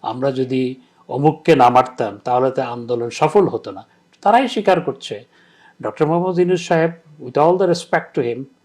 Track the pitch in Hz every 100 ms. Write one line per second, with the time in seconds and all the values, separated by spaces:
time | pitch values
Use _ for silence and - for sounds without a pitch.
0 | - 127 135 131 127 131 127 131 _ _
1 | _ 123 147 156 - 151 123 123 127 -
2 | 113 101 - 123 131 131 127 120 117 120
3 | 117 - 156 208 180 113 - 98 - _
4 | _ _ 196 233 262 - 202 175 175 127
5 | - 104 - _ _ _ _ _ 107 -
6 | 151 170 185 175 180 180 175 165 165 170
7 | _ - 123 139 156 180 190 175 - 165
8 | - - 120 117 135 _